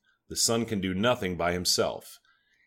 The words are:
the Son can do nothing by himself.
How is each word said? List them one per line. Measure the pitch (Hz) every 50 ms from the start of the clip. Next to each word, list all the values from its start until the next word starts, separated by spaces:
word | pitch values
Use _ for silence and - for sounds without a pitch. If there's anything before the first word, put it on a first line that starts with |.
| _ _ _ _ _ -
the | -
Son | - - - 117 117 113
can | 110 113 98
do | 92 95 90
nothing | 95 107 123 123 - 98 92 90
by | 80 85 87
himself. | 87 90 90 - - - 101 73 53 - - - - - _ _ _ _ _ _ _ _ _